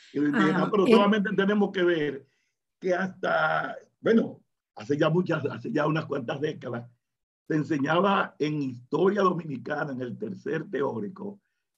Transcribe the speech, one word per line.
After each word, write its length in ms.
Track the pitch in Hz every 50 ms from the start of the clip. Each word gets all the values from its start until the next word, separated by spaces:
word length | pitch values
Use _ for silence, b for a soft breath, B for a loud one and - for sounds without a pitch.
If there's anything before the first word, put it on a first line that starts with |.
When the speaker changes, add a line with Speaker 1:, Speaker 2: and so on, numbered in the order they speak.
| b b b
Speaker 1:
Y 60 | -
lo 100 | 147 147
indígena, 340 | 143 240 202 156 - 180 -
Speaker 2:
Ah, 40 | -
Speaker 1:
pero 140 | 214 202 185
Speaker 2:
el 60 | 247 220
Speaker 1:
solamente 360 | 214 202 202 214 220 190 214 208
tenemos 360 | 180 196 196 208 214 202 185
que 120 | 196 190 180
ver 440 | 175 175 160 147 147 135 - - _ _ _ _ _ _ _ _ _ _ _
que 140 | - 185 180
hasta, 840 | 175 190 185 - - - 170 165 160 156 156 160 156 151 135 - - - _ _ _
bueno, 420 | - 175 226 226 185 - - - _ _ _ _ _ _ -
hace 220 | - 110 - 147 147
ya 120 | 160 156
muchas, 360 | 156 180 180 - 165 156 123
hace 260 | 139 127 113 120 131
ya 140 | 117 151 147 151
unas 180 | 151 160 156
cuantas 360 | - 139 - - 117 - 135
décadas, 480 | 143 156 143 - - 127 123 120 120 - _ _ _ _ _ _ _ _ _ _ _ -
se 80 | 165
enseñaba 800 | 156 143 123 160 143 135 147 160 175 190 202 196 196 - - - -
en 220 | 143 151 151 151
historia 600 | 143 131 120 120 - - - 147 180 190 202 208
dominicana, 680 | 196 190 175 160 170 160 135 120 117 - 147 147 156 151 131
en 80 | 123
el 160 | 127 120 - -
tercer 520 | - 110 98 - - 135 147 160 - -
teórico, 720 | 196 135 143 127 117 113 101 101 92 - 95 101 101 - _ _ _ _ _ _ _